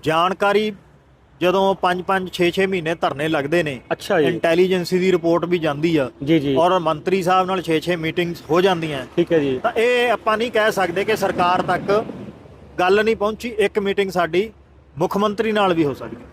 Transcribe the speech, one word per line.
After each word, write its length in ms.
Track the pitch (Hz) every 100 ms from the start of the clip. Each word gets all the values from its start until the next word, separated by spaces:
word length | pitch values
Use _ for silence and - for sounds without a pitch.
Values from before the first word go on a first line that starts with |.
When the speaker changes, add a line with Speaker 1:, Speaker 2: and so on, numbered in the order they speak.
Speaker 1:
ਜਾਣਕਾਰੀ 680 | 143 160 175 190 202 202 214 202 - _ _ _ _ -
ਜਦੋਂ 340 | 170 190 196
ਪੰਜ 280 | 190 185 180
ਪੰਜ, 280 | 175 190 185
ਛੇ 180 | - 175
ਛੇ 160 | 175 190
ਮਹੀਨੇ 280 | 190 160
ਧਰਨੇ 340 | 165 180 139 156
ਲੱਗਦੇ 340 | 156 139 175
ਨੇ, 180 | 156 127 -
Speaker 2:
ਅੱਛਾ 280 | 165 - 190
ਜੀ। 80 | 165
Speaker 1:
ਇੰਟੈਲੀਜੈਂਸ 640 | 165 170 170 185 185 170
ਦੀ 220 | 185 185
ਰਿਪੋਰਟ 320 | 180 165 170
ਵੀ 140 | 170 175
ਜਾਂਦੀ 380 | 156 143 165 160
ਆ। 140 | 123 -
Speaker 2:
ਜੀ, 140 | 139 160
ਜੀ। 180 | 143 135
Speaker 1:
ਔਰ 220 | 175 185
ਮੰਤਰੀ 440 | 160 156 143 190
ਸਾਹਿਬ 240 | 175 185 185
ਨਾਲ 160 | 190
ਛੇ 180 | 165 160
ਛੇ 160 | 165 180
ਮੀਟਿੰਗਸ 460 | 160 160 170 170 -
ਹੋ 100 | 160
ਜਾਂਦੀਆਂ। 460 | 190 175 160 139 123 -
Speaker 2:
ਠੀਕ 160 | 170
ਹੈ 60 | 165
ਜੀ। 220 | 143 127
Speaker 1:
ਤਾਂ 100 | -
ਇਹ 380 | 226 233 247 240
ਆਪਾਂ 280 | 208 - 214
ਨਹੀਂ 120 | 233
ਕਹਿ 220 | 220 220
ਸਕਦੇ 320 | 196 185 170
ਕਿ 120 | 202 220
ਸਰਕਾਰ 460 | 190 170 175 180
ਤੱਕ 420 | 180 175 196 202 226 - - - - - - -
ਗੱਲ 260 | 180 202
ਨਹੀਂ 120 | 214 214
ਪਹੁੰਚੀ। 320 | 208 214 240
ਇੱਕ 300 | 214 202 -
ਮੀਟਿੰਗ 320 | 196 196 196
ਸਾਡੀ 420 | 180 170 170 220 - _ - _ 135
ਮੁੱਖ 180 | 175 196
ਮੰਤਰੀ 360 | 214 202 220
ਨਾਲ 220 | 214 196
ਵੀ 100 | 170
ਹੋ 100 | 147
ਸਕਦੀ, 220 | 123 117 113 -